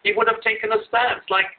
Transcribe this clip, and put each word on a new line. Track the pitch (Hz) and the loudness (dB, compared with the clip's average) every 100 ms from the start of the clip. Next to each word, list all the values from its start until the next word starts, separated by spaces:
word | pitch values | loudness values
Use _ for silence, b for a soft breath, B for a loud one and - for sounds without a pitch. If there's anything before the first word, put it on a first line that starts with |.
He | 202 | -2
would | 202 226 | 2 0
have | 226 | 0
taken | 220 214 214 | -2 -2 -2
a | 220 - | -2 0
stance | 233 247 196 - | 0 0 -2 0
like | 190 190 | 0 0